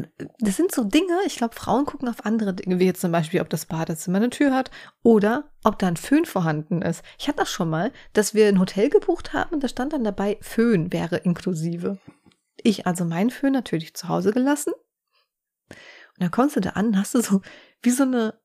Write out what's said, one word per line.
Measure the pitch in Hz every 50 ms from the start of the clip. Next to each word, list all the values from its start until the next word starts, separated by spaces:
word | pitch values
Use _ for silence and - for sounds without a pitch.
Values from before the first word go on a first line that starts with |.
| - - _ - - - _ -
das | 226 202 190 -
sind | 330 392 -
so | 277 226
Dinge, | 196 233 311 381 359 339 370 403
ich | 311 - -
glaub, | 240 233 -
Frauen | - - - 208 254 294
gucken | - - - 262 240
auf | 226 - -
andere | 208 220 226 214 196 180
Dinge, | 185 - 185 185 175
wie | 185
jetzt | 185 175 -
zum | - 175 165
Beispiel, | 170 156 - - 170
ob | 165 -
das | 170 156 -
Badezimmer | - 165 160 165 - 165 - - 180 180 196
eine | 226 247
Tür | - - 294 277 262
hat | 262 254 - - - - - _ _
oder | - 233 226 208 196 214 233 294 294 - - - -
ob | 220 208 -
da | 196 180
ein | 170 -
Föhn | - - 277 311 339
vorhanden | - - 190 170 160 151 151 151 - 185 165
ist. | - 170 160 - - - - -
Ich | - 285
hatte | 294 -
das | 381 -
schon | - - 175 165
mal, | 156 160 180 254 - - - -
dass | - 214 202 - -
wir | 208 214 208
ein | 202 185
Hotel | 185 - - - 214 294
gebucht | 427 403 - - 339 - - - -
haben | 285 - - 349
und | 285 269
da | 240
stand | - - 247 302 320
dann | 277 226
dabei, | 208 196 - 196 208 202 -
Föhn | - - - 226 226 240 220 170 160 180
wäre | 175 165 170 165 175 -
inklusive. | - 180 170 - - 185 185 156 160 170 170 170 180 190 196 - _ - - _ _ _ _ _ _ _ _ -
Ich | - 240 190 - -
also | 185 175 180 175
meinen | 165 165 170 208 254
Föhn | - - - 277 269
natürlich | 262 - - - 160 160 - -
zu | - - 170
Hause | 160 170 180 196 -
gelassen. | 254 254 285 294 285 - 339 -
Und | - _ _ _ _ _ _ _ _ _ _ _ _ _ _ _ _ _ - - - - - - - - _ _ -
dann | 180 170
kommst | - - 262 294 - 233
du |
da | 185 -
an, | - - 208 240 208 190
hast | 208 - -
du | 247
so | 226 - 196 196 - - - - - _ _ _
wie | - 240
so | 247 262 269
eine | 262 254 240 220 214 - _